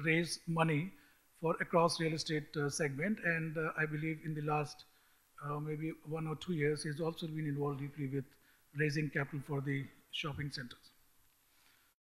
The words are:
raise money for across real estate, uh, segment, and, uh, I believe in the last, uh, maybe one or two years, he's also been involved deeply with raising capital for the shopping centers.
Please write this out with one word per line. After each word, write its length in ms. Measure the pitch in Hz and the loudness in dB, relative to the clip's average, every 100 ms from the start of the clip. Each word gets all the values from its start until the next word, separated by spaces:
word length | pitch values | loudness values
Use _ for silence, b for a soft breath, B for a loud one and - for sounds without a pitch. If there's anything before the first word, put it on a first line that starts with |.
raise 340 | 156 160 165 - - | 2 4 4 -2 0
money 460 | 165 165 147 180 b b b b _ | 4 6 4 0 b b b b _
for 160 | 160 175 | 0 0
across 400 | 175 175 170 170 | 2 6 6 4
real 140 | 160 | 0
estate, 420 | 156 - 156 143 151 | 0 0 -2 -2 -2
uh, 120 | 143 | -2
segment, 480 | - 151 135 175 220 | 0 -2 0 0 0
and, 320 | 175 165 160 156 | 0 0 0 -2
uh, 140 | 160 - | -2 0
I 100 | 156 | 0
believe 340 | 151 160 156 | 0 -2 -2
in 100 | 160 | -4
the 80 | 151 | -2
last, 420 | 147 151 143 - - b b b b - | 0 0 0 -6 -20 b b b b -12
uh, 140 | 143 147 | -6 -4
maybe 340 | 151 151 160 160 151 | -4 -4 -4 -6 -6
one 200 | 160 160 | -4 -2
or 80 | 151 | -4
two 160 | - | -2
years, 320 | 170 147 151 | 2 4 2
he's 160 | 156 147 | -2 -2
also 260 | 165 165 170 | -2 -2 -4
been 200 | 156 151 | -2 -2
involved 340 | 139 143 139 | 0 0 0
deeply 260 | 143 143 139 | -4 -4 -2
with 180 | 135 131 - b b b 143 | -2 -4 -12 b b b 0
raising 320 | 151 143 156 | 2 2 0
capital 300 | 156 143 151 131 | 0 -2 -4 -4
for 120 | 139 | -2
the 240 | 139 139 135 - _ | 0 -2 -4 -12 _
shopping 380 | - 160 139 147 | -6 -4 -4 -6
centers. 260 | 131 120 - - - _ _ _ _ _ b b b b _ | -6 -10 -14 -20 -20 _ _ _ _ _ b b b b _